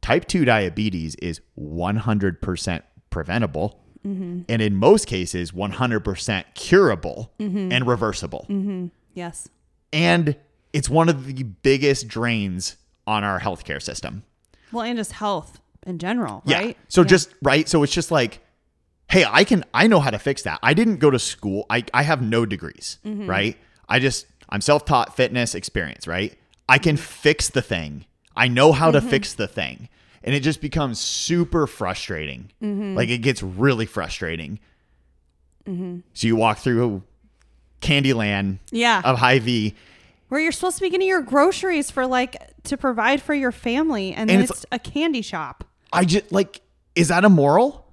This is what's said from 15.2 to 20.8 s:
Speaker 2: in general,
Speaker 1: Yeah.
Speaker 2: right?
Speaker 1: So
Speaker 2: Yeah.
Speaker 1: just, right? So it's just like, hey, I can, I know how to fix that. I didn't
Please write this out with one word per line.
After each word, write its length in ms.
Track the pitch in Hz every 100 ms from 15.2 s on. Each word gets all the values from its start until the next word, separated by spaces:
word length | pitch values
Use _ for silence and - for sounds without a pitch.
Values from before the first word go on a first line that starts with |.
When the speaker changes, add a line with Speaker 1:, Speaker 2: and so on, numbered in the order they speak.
| 214 190 - - _ _ -
Speaker 2:
in 120 | 175
general, 440 | 175 240 175 101
Speaker 1:
Yeah. 140 | - 143
Speaker 2:
right? 180 | 220 - _
Speaker 1:
So 140 | -
Speaker 2:
Yeah. 40 | 170
Speaker 1:
just, 220 | 185 - _
right? 260 | 135 139 156
So 140 | 165
it's 100 | 143
just 180 | - 160
like, 300 | 156 120 - _ _ _ _ _ _ _
hey, 140 | 185 143
I 160 | 117
can, 200 | 202 202 -
I 120 | 117 208
know 140 | 202
how 100 | 139
to 80 | 104
fix 240 | - 139
that. 180 | - 78
I 100 | 113
didn't 220 | 151